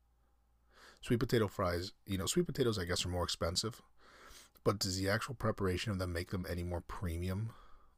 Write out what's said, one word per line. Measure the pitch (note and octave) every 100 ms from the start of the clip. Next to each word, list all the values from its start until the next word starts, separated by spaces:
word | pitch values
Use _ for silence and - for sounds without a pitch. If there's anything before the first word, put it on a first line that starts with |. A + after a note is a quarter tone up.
| _ _ _ _ _ _ _ - - -
Sweet | - A#2
potato | B2 B2 -
fries, | - F2+ F2 G2 - -
you | F#2+
know, | E2+
sweet | F3 F3
potatoes, | C#3+ A#2+ G#2
I | F2
guess, | F2
are | F#2
more | F2+
expensive, | E2+ - E2+ F2 A2 - - - - - - - - -
but | - G2+
does | G2+ F#2
the | F#2+
actual | A2 -
preparation | B2 - G2+ F#2+ F2+ A2+
of | F#2+
them | F#2
make | F2 F2+
them | G2 E2
any | F2
more | F2 F2
premium | - - F2 E2+ F#2 F#2+ A2 - - - -